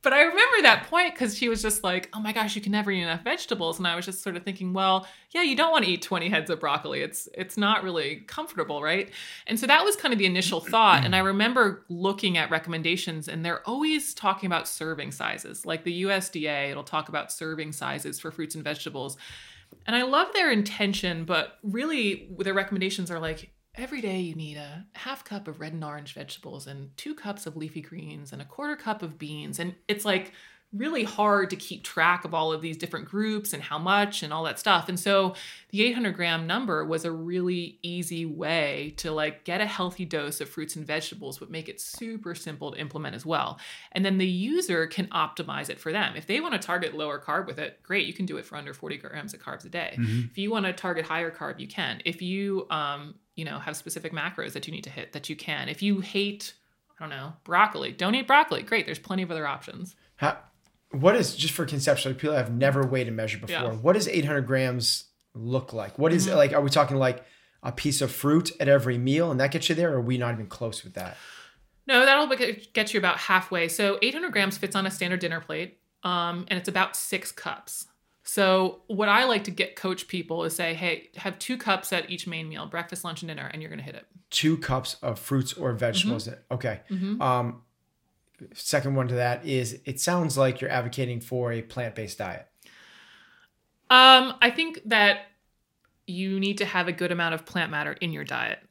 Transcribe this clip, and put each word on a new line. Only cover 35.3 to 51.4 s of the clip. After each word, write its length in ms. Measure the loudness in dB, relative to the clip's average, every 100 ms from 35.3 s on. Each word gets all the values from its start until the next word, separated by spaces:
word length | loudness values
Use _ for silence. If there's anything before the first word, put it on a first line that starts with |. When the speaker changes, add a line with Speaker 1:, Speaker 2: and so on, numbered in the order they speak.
| -2 -14 -18 _
Speaker 1:
the 140 | 2
eight 100 | 2
hundred 220 | 2 -2 0
gram 300 | 0 0 0
number 360 | -2 0 -2 0
was 180 | -2 -2
a 60 |
really 680 | -6 -4 -2 0 0 -4 -10
easy 420 | -8 -6 -6 -6 -6
way 680 | -4 0 0 0 -2 -8 -8
to, 140 | -4
like, 320 | -2 -2 -4
get 160 | -6 -2
a 40 | -2
healthy 360 | -2 -4 -4 -4
dose 340 | -4 -4 -6
of 80 | -8
fruits 260 | -8 -8 -8
and 100 | -4
vegetables, 520 | -4 -4 -10 -12 -12
but 100 | -12
make 160 | -12 -12
it 100 | -12
super 520 | -12 -10 -10 -10 -10 -10
simple 360 | -10 -10 -10
to 80 | -8
implement 360 | -10 -8 -8 -8
as 80 | -4
well. 340 | -2 -2 -6 -16 -18 -8
And 120 | 0 2
then 120 | 4
the 80 | 2
user 580 | 0 0 0 2 0 0
can 200 | -2 -4
optimize 600 | 0 -2 -4 -8 -8 -8
it 80 | -8
for 120 | -4
them. 240 | -2 -2 -4
If 100 | -2
they 120 | -2
wanna 180 | 0 -4
target 360 | -2 -4 -2 -4
lower 240 | -6 -6
carb 260 | -4 -4 -4
with 100 | -8
it, 220 | -10 -10
great, 220 | _ -2 -2
you 60 |
can 120 | -4 -6
do 100 | -6
it 80 | -10
for 100 | -14
under 180 | -14
forty 240 | -14 -10 -10
grams 360 | -10 -12 -12 -14
of 60 |
carbs 240 | -12 -14 -10
a 40 |
day. 260 | -8 -6 -2
Speaker 2:
Mm-hmm. 320 | 0 0 -2
Speaker 1:
If 60 | -4
you 100 | -2
wanna 220 | 0 -2
target 320 | -4 -4 -4 -2
higher 260 | -2 -4
carb, 280 | -6